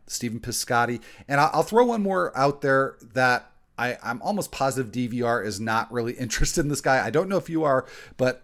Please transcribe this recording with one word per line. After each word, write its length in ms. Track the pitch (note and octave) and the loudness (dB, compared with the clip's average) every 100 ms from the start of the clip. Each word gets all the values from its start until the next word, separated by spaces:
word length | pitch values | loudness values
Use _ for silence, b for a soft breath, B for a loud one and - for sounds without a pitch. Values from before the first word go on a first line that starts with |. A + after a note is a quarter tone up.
| - | -12
Stephen 340 | - A#2+ A2+ | -6 -6 -6
Piscotty. 640 | A#2+ - - A#2+ A#2 A#2+ B B - | -6 -6 -2 0 0 -2 B B -2
And 120 | C#3 | 2
I, 100 | D3+ | 2
I'll 120 | D3+ | 2
throw 200 | - A3 | 2 4
one 180 | B3 A3+ | 4 2
more 320 | G3 F#3 E3+ - | 0 0 -2 2
out 240 | C#3 C#3+ | 0 2
there 340 | C#3 C3+ C3+ - A#2 | 2 2 2 -4 -8
that 380 | B2+ B2+ B2 - - _ - | 2 2 2 -2 -20 _ -6
I, 220 | A#2+ - | -4 -4
I'm 200 | A2 A#2+ | -6 -6
almost 280 | F3 G#3 - | -4 -4 -4
positive 400 | - C3+ C3 A#2 | 0 0 0 -4
D 180 | A#2 B2 | -4 -4
V 140 | A#2+ | -2
R 200 | A#2 A#2 | 0 0
is 180 | G#2 G2 | -2 -4
not 320 | A2+ A2+ A2 | -2 -2 0
really 200 | B2 A#2 | -4 -4
<laughs> 60 | - | -6
interested 420 | A#2+ - D3 F3 | -6 0 0 2
in 60 | D3 | 0
this 120 | C#3 | 0
guy. 240 | C#3+ C3 | 2 2
I 60 | C3+ | 2
don't 180 | D3+ F#3+ | 0 0
know 100 | F#3+ | -2
if 120 | - | -2
you 140 | D#3+ | 0
are, 200 | D3+ C3 - B B - | 2 2 0 B B -2
but 240 | B2+ B2 | -2 0